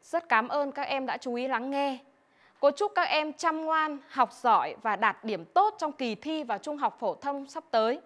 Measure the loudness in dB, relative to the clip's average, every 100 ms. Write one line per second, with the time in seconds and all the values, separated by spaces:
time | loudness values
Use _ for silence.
0 | -4 -6 2 2 2 -2 -2 -4 -4 -4
1 | -2 -6 -4 -4 -2 -4 -2 -2 -2 -4
2 | -14 _ _ _ _ _ 2 2 0 0
3 | 2 2 0 -2 -2 -2 0 0 0 -4
4 | -10 0 0 2 2 4 2 -4 -4 2
5 | 2 0 -6 -6 0 4 4 2 -6 -4
6 | -6 -4 -6 -6 -4 -6 -6 -4 -4 -2
7 | -4 -4 -6 -6 -8 -14 -2 2 2 0